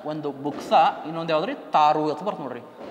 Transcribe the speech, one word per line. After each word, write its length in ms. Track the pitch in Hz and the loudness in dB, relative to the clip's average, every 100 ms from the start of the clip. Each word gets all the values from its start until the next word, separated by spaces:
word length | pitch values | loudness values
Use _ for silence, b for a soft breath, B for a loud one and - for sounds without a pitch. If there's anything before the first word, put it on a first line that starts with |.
ಒಂದು 260 | 151 156 147 | -8 -6 -6
ಬುಕ್ಸ, 420 | 135 143 147 - 202 170 165 - | -6 -6 -6 2 6 6 2 -6
ಇನ್ನೊಂದು 260 | 165 165 | -6 -2
ಯಾವ್ದ್ರಿ? 220 | 156 190 | 0 0
ತಾರು 560 | 285 - 170 151 156 151 | -6 0 4 6 4 2
ಅಂತ 120 | - | -2
ಬರ್ತ 180 | 190 185 | -4 -6
ನೋಡ್ರಿ. 200 | 139 120 117 - - | -8 -10 -12 -16 -12